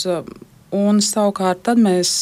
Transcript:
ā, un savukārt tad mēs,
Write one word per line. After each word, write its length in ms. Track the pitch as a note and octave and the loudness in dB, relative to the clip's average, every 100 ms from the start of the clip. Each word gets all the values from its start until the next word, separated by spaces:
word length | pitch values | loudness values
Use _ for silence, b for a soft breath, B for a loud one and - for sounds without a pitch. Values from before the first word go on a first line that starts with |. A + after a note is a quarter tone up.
ā, 160 | F#3 E3+ - - - _ _ G3+ | -4 -6 -8 -16 -20 _ _ -2
un 240 | G3+ G#3 | 2 2
savukārt 600 | G#3 A3 G#3 G3 F#3+ F#3 A3+ | 0 0 -2 0 -2 -2 0
tad 160 | A#3+ | 2
mēs, 300 | G#3+ F3+ F3 - | 4 2 0 -2